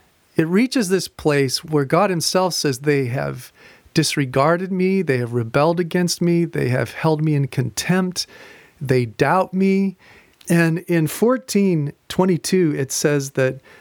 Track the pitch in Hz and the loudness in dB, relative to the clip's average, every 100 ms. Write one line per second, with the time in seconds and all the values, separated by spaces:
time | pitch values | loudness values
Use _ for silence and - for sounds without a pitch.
0 | _ _ _ - 160 185 254 269 185 185 | _ _ _ -4 0 2 2 0 0 -2
1 | - - 156 143 135 - - 151 139 165 | -4 -4 0 2 0 -2 -2 -2 0 2
2 | 202 175 - 185 185 - 151 127 143 143 | 2 0 0 0 0 0 -4 -2 0 0
3 | 127 131 143 131 - _ - - _ - | 0 -4 -6 -8 -14 _ -20 -20 _ -2
4 | 151 - 135 127 143 175 185 190 185 190 | 0 0 0 2 2 2 -2 -2 0 0
5 | 165 131 120 120 113 143 156 170 175 180 | 0 0 -2 -2 -2 2 2 0 -2 0
6 | 175 - 175 170 170 151 131 127 120 - | -2 0 0 0 0 -2 -2 0 -2 -2
7 | 160 156 156 147 139 - 123 - - 180 | 0 0 0 0 0 -2 -4 -4 -2 0
8 | 185 180 - - - - - _ 131 131 | 0 -4 -10 -14 -20 -20 -20 _ 0 0
9 | 120 - 139 180 185 185 190 190 196 185 | 0 0 2 2 0 0 2 2 0 -4
10 | - - _ _ - 170 165 165 - 170 | -16 -20 _ _ 0 2 2 0 0 0
11 | 156 - 220 254 - 202 196 170 147 - | 0 2 2 2 0 0 2 2 -2 -8
12 | - - 185 170 - 185 165 147 135 - | -6 0 0 0 0 0 2 0 -4 -2
13 | 156 147 139 - 131 131 - - | 0 0 -2 -2 -2 -2 -12 -20